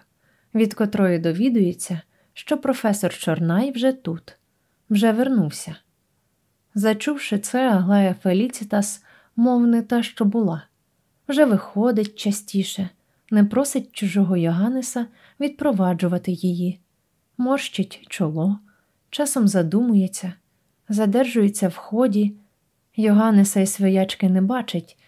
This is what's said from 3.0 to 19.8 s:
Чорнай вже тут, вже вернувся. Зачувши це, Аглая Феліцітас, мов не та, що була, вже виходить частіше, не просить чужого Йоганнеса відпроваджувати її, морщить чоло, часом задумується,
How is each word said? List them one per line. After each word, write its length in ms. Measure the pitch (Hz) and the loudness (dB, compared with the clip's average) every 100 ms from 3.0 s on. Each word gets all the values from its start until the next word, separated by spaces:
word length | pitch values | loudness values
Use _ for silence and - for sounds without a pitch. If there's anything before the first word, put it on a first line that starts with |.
| 175 | -2
Чорнай 580 | - - 156 165 175 269 | -4 -4 -2 0 0 -2
вже 200 | 247 262 | 0 -2
тут, 460 | 262 - 165 - - _ _ _ _ - | -2 -8 -10 -12 -20 _ _ _ _ -2
вже 220 | 208 226 | 2 2
вернувся. 640 | 220 269 247 151 - - 156 _ _ _ _ _ _ _ _ _ 214 | 2 0 2 0 -4 -14 -16 _ _ _ _ _ _ _ _ _ -2
Зачувши 640 | 214 208 294 285 - 208 | 0 0 -2 -6 -4 -4
це, 300 | - 254 262 | -2 -2 2
Аглая 440 | 185 185 202 190 | 2 4 4 2
Феліцітас, 920 | 185 190 180 240 - 208 202 202 - _ _ _ - | 0 0 0 0 -4 -4 -2 -2 -6 _ _ _ 0
мов 320 | 240 247 240 | 2 4 2
не 140 | 233 | 2
та, 220 | 226 240 | 0 -2
що 220 | 233 - 202 | -2 0 0
була, 380 | 233 202 156 - _ _ _ _ _ - | 2 -2 -2 -10 _ _ _ _ _ -4
вже 180 | 277 285 | 2 4
виходить 680 | 196 - 202 240 214 - - | 4 -2 -2 0 0 -2 -4
частіше, 760 | 208 202 - 196 185 - 185 _ _ _ - | -4 -4 -4 -4 -4 -6 -10 _ _ _ 0
не 120 | 214 | 2
просить 480 | 208 226 277 269 - | 4 2 -2 -4 -6
чужого 460 | - 202 196 185 180 | -6 -4 0 0 2
Йоганнеса 680 | 165 170 220 262 247 247 233 _ _ - | 0 0 -2 -2 -6 -6 -8 _ _ -6
відпроваджувати 920 | 294 - 294 202 185 175 180 175 190 | -6 -2 -2 0 0 0 -2 -2 -4
її, 480 | 175 185 175 180 - _ _ _ _ _ - | -4 -2 -2 -4 -6 _ _ _ _ _ -6
морщить 680 | 247 277 - - 196 - - | -2 -2 -4 -6 -6 -8 -14
чоло, 500 | - 160 156 180 202 _ _ _ _ _ | -4 -4 -2 -2 -2 _ _ _ _ _
часом 380 | - 285 269 208 | -4 -2 2 2
задумується, 840 | 190 165 196 | 2 0 0